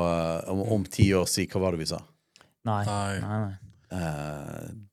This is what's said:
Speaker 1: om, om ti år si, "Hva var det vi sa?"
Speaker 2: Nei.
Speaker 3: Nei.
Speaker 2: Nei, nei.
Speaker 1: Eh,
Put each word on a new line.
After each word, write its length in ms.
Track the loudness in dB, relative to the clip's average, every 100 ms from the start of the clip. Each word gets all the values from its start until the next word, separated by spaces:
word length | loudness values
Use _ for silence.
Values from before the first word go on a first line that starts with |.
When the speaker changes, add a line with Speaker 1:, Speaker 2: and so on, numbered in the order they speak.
| 4 4 2 0 -2
Speaker 1:
om, 140 | -2 2
om 180 | 0
ti 280 | 0 4 6
år 140 | 6 4
si, 160 | 0 0
"Hva 160 | 2
var 100 | 2
det 120 | 0
vi 20 | -2
sa?" 140 | -6 -10 _ _ -20 _ _ -2
Speaker 2:
Nei. 160 | 0
Speaker 3:
Nei. 360 | 0 -2 -2 -2
Speaker 2:
Nei, 180 | -2 -2
nei. 180 | -4 -6 -16 -20 -10
Speaker 1:
Eh, 760 | -4 -4 -4 -6 -8 -10 -10 -12 -14 -4